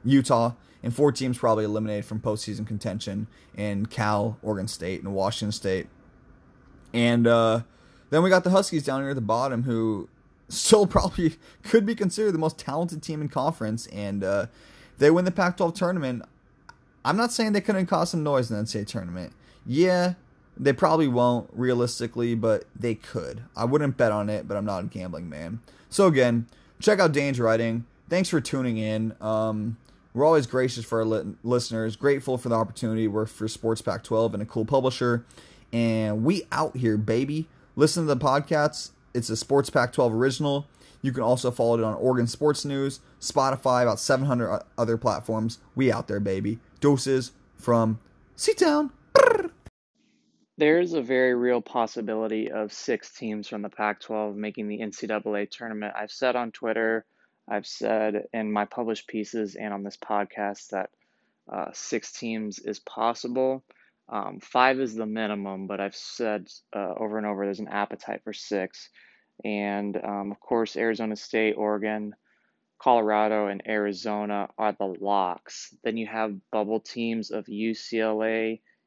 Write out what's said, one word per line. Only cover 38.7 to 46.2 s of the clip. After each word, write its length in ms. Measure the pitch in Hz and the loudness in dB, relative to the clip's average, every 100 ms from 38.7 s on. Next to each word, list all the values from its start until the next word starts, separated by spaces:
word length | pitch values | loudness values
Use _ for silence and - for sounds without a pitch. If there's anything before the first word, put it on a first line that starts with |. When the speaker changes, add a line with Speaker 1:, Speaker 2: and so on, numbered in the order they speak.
| - - - _ | 0 -10 -16 _
Speaker 1:
It's 160 | 123 117 | -4 -2
a 60 | 110 | -4
Sports 340 | - 139 131 | 2 2 4
Pac-twelve 440 | 143 120 - 123 | 2 2 2 2
original. 540 | 110 135 127 147 139 143 _ - - | 2 2 2 -2 -2 -4 _ -20 -6
You 60 | 135 | -4
can 140 | 127 | 0
also 260 | 113 123 123 | 2 2 0
follow 260 | 120 117 117 | 0 2 2
it 60 | |
on 120 | 110 | 0
Oregon 340 | 101 127 127 117 | 0 2 2 0
Sports 360 | - 151 143 | 2 0 0
News, 360 | 143 139 139 - - _ | -2 -2 -4 -4 -14 _
Spotify, 600 | - 143 135 135 131 123 | -2 2 2 2 2 4
about 160 | 120 107 | 4 2
seven 260 | - 131 | 2 2
hundred 280 | 139 139 107 | 2 0 0
o-, 100 | 101 - - | -4 -6 -4
other 180 | 117 113 | 0 0
platforms. 640 | 120 82 117 110 113 - _ | 0 -2 -2 -2 -4 -6 _
We 160 | - 131 | 0 2
out 160 | 107 - | 2 -2
there, 140 | 101 | -2